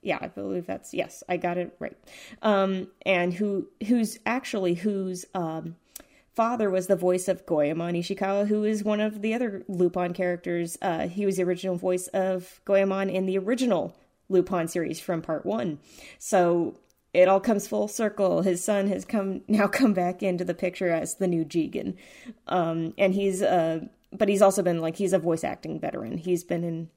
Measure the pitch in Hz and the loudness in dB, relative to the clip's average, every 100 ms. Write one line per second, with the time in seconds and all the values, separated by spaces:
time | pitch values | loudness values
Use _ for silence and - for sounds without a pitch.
0 | - 160 - - 202 185 175 190 - - | -4 -6 -6 -10 -6 -6 -6 -10 -8 -6
1 | - - - 180 175 175 175 - - - | -6 -8 -6 -4 -2 -4 -6 -8 -12 -12
2 | - - - - 220 202 190 190 185 _ | -20 -20 -20 -4 2 2 2 0 -6 _
3 | - 185 175 175 208 196 - _ 208 247 | 0 2 2 0 -2 -2 -6 _ 0 2
4 | 220 - - 240 - 220 185 175 202 196 | 2 -4 -4 -4 -4 -2 0 0 0 -2
5 | 190 180 - 190 165 160 165 170 _ - | -4 -6 -8 -4 -4 -4 -8 -14 _ -20
6 | - _ _ - 226 240 208 185 185 190 | -20 _ _ 0 0 2 0 0 2 2
7 | 180 180 180 185 - 160 147 160 170 175 | 4 2 0 -4 0 2 2 2 -2 -2
8 | 175 190 196 196 208 214 214 214 208 214 | -4 -2 0 0 2 2 2 0 0 0
9 | 214 214 214 226 247 196 - 185 180 180 | 0 -2 -4 -2 -2 -4 -8 2 2 2
10 | 175 175 180 175 175 170 170 - 196 165 | -2 0 -2 -2 -2 -4 -4 -4 -2 -2
11 | - 180 202 185 180 180 190 175 185 180 | -2 0 0 0 0 0 -2 -2 0 -2
12 | 180 196 190 185 180 - - 196 196 190 | -2 -2 0 -2 -6 -18 2 4 4 0
13 | 196 185 190 190 190 240 254 180 156 - | 0 -2 0 -2 0 0 2 0 -2 -8
14 | _ _ _ 190 175 185 165 180 160 160 | _ _ _ 2 2 0 -2 -2 -4 -6
15 | - 170 160 160 - 214 220 147 - - | -4 -4 -2 -4 -2 -2 -2 -6 -12 -20
16 | - - - 196 175 170 156 - _ _ | -20 -16 0 4 4 4 0 -4 _ _
17 | _ 175 180 196 196 208 208 214 208 - | _ 4 6 6 4 0 0 -2 -2 -2
18 | 220 208 196 170 190 175 - 202 196 190 | -4 0 2 2 2 0 0 0 2 -2
19 | 190 220 196 190 - 208 202 269 254 190 | -2 -2 -2 -6 0 2 2 4 2 4
20 | 175 180 196 180 180 175 185 175 180 165 | 0 0 -2 0 -2 -2 -4 -2 0 0
21 | 165 - 190 170 156 175 156 - - 185 | -2 -2 0 0 0 -2 -2 -4 -6 -8
22 | - - - - - 185 165 165 165 - | -14 -20 -20 -18 -2 0 0 -2 -4 0
23 | 196 190 196 185 202 180 165 160 - _ | 2 2 0 0 2 2 2 -2 -8 _
24 | _ 196 208 202 202 196 175 170 160 165 | _ -2 2 6 6 6 0 0 -2 -2
25 | 196 185 160 165 143 - 156 160 147 - | 2 2 2 0 -2 -6 -8 -6 -6 -6
26 | - - 165 175 - 170 170 165 165 | -6 -8 -2 -2 -2 -4 -2 -6 -8